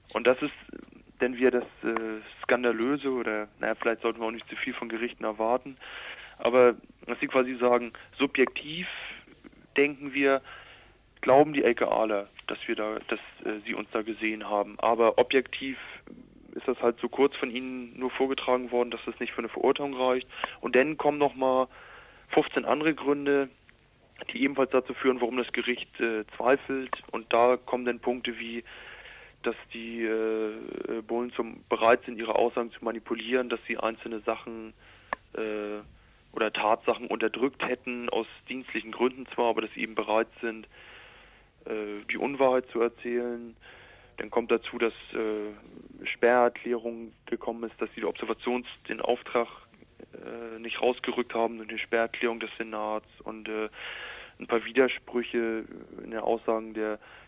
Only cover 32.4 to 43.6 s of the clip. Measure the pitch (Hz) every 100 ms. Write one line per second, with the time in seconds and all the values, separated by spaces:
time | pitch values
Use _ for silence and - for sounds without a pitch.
32.4 | 117 127 117 - 113 113 - 113 110 127
33.4 | 123 117 - 113 110 113 117 113 110 113
34.4 | - 113 110 - - - - - _ -
35.4 | 110 107 104 104 104 - - _ _ 113
36.4 | 110 - 107 117 - 113 120 113 113 110
37.4 | 135 - - 127 - 123 120 - 110 -
38.4 | - 127 127 117 110 107 127 131 127 -
39.4 | 120 110 110 - 110 110 107 107 113 -
40.4 | 117 110 - - - - - - - -
41.4 | _ _ - 110 104 104 104 - 131 139
42.4 | 135 127 127 120 117 - 120 120 120 120
43.4 | 120 113